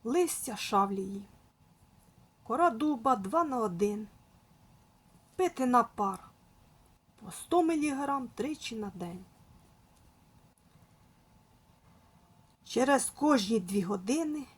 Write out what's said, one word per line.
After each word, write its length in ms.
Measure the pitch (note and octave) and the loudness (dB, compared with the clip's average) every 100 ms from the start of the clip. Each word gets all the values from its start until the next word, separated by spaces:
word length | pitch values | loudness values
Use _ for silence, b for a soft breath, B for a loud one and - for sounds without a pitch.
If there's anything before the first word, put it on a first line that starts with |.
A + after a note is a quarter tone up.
Листя 520 | A3+ D#4 E4+ - - G3+ | 0 0 2 -2 -8 -8
шавлії, 680 | - G#3 G3 G3 F#3+ G3 G3+ - _ _ _ _ _ _ _ _ _ _ | 0 2 2 0 -6 -10 -14 -20 _ _ _ _ _ _ _ _ _ _
кора 280 | - A#3+ F4 | -6 2 2
дуба 460 | A3+ D4+ C4+ A#3+ B3 | 4 0 0 2 2
два 280 | F#3+ D#4 | 2 0
на 140 | E4 B3+ | 0 0
один, 500 | G#3+ E3+ G3+ G#3 G#3+ - _ _ _ _ _ - _ _ _ _ _ - | -2 0 -2 -2 -10 -16 _ _ _ _ _ -20 _ _ _ _ _ 0
пити 300 | F4+ - B3+ | 0 0 2
на 160 | B3 | 4
пар 480 | A#3 - G3+ F#3+ - _ _ _ - _ _ _ _ _ | 2 0 -4 -4 -14 _ _ _ -20 _ _ _ _ _
по 140 | - | -16
сто 320 | - - F4 | -16 0 2
міліграм 640 | E4 E4 D4 C4+ C#4 C#4 B3 | 2 0 -2 -2 -2 -4 -6
тричі 480 | - C#4 D4+ - A3+ | -6 -6 -6 -10 -8
на 140 | G#3 | -10
день. 300 | F#3+ F3 F3+ F#3+ _ - - _ _ _ _ _ _ _ _ _ _ _ _ _ _ _ _ _ _ _ _ _ _ _ - _ _ _ _ _ _ | -10 -12 -12 -18 _ -20 -20 _ _ _ _ _ _ _ _ _ _ _ _ _ _ _ _ _ _ _ _ _ _ _ -20 _ _ _ _ _ _
Через 460 | - - C4 C#4 - | -6 0 4 4 2
кожні 500 | - D4 C#4 G3 A3 | 0 4 4 4 -2
дві 220 | F3+ G3 | 0 -2
години 640 | F3 G3+ F#3+ D4 D#4 D4+ C4 | -2 -4 -2 -2 0 -4 -10